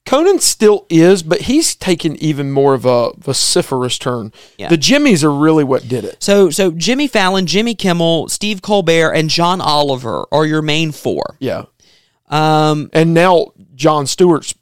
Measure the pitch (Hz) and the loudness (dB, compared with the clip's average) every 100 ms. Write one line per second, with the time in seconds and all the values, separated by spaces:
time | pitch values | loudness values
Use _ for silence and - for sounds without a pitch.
0 | - 277 359 370 - - 214 208 - 160 | -2 0 2 2 0 2 2 2 2 4
1 | 175 196 160 175 - 294 - - 185 180 | 4 4 0 -4 -2 0 -2 -4 -4 -2
2 | 160 - 151 143 139 139 139 131 123 123 | -4 -4 -4 -2 -2 2 2 2 2 0
3 | 117 - - 131 - 180 - 127 127 - | 0 -4 -6 -4 0 -2 -2 -4 -4 -4
4 | 135 120 107 - - - 95 165 135 285 | -6 -6 -8 -16 -20 -10 -2 0 2 2
5 | 285 170 151 143 156 156 135 127 113 123 | 4 2 2 2 2 2 2 -2 -4 -6
6 | 98 - - 202 185 170 190 165 165 254 | -6 -6 0 2 2 2 -2 -2 -2 -2
7 | 294 214 185 190 175 185 240 208 190 170 | -2 0 0 0 0 -2 -2 -2 -2 0
8 | 165 165 - - 208 196 - 202 165 165 | 2 0 -2 -6 -6 -6 -2 0 2 2
9 | 160 156 156 170 170 185 139 147 143 127 | 2 0 0 0 0 0 0 0 0 -2
10 | 120 78 - 147 156 156 151 151 160 147 | -4 -6 -2 0 0 0 -2 -2 -2 -4
11 | 120 78 - - 127 - - _ _ _ | -4 -4 -6 -8 -8 -8 -10 _ _ _
12 | _ _ - 151 156 156 151 151 135 160 | _ _ -4 0 2 2 2 -2 -2 0
13 | 165 165 185 170 - _ _ 131 156 151 | 2 2 4 2 0 _ _ -2 0 0
14 | 139 - 180 151 - - | -2 2 2 2 -2 -16